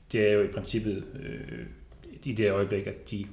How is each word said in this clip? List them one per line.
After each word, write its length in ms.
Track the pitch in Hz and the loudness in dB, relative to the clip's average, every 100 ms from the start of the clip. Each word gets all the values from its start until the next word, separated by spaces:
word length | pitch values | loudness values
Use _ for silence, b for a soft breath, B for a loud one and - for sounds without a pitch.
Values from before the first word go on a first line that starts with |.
| - | -4
Det 160 | 113 104 | 4 6
er 40 | |
jo 100 | 104 | 6
i 40 | 98 | 4
princippet, 560 | - 98 113 107 95 - - | 0 -2 -2 0 -2 -6 -12
øh, 420 | - - - 58 57 - - - - - | -10 -10 -10 -10 -12 -14 -20 -20 -18 -12
i 100 | 143 | -6
det 180 | 110 104 | 2 4
øjeblik, 360 | 98 98 101 98 | 4 2 0 -2
at 240 | - - | -8 -8
de 140 | 104 98 | -8 -8